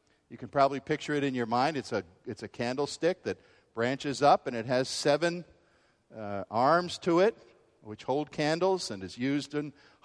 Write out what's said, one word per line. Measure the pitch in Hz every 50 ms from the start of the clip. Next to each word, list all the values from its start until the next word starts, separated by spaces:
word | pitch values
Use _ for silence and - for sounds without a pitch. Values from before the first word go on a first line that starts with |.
| _ _ _ _ _ _
you | 120 -
can | 123 107
probably | - 143 135 135 143 135
picture | - - 151 147 - - 147
it | 143 139
in | 139 127
your | 123 120
mind. | 110 120 123 131 156 160
It's | 135 113 -
a, | 123 101 90 - _ _ _
it's | 123 120 -
a | 113 101
candlestick | - - 120 120 131 139 143 143 - - 160 170 185 - -
that | 110 92 - _ _ _ _ _ _ _
branches | 113 117 123 139 - - 147 131 -
up, | 143 143 175 - - -
and | 123
it | 113 110
has | 127 127 127 131 -
seven, | - - - 151 143 139 165 170 170 175 165 - _ _ _ _ _ _ _ _ _ _ _ _ 123 110
uh, | 107 101 101 98 92 -
arms | 104 113 127 143 165 175 180 170 - -
to | - 180 165 175
it, | 190 226 226 - - - _ _ _ _ _ _
which | - 107 107 - -
hold | - 131 147 151 139
candles | - - 151 147 160 175 185 190 190 180 - -
and | 110 98 95
is | 90 - 120
used | 123 139 143 147 131 - 147
in | 147 147 147 - _ _ - _ _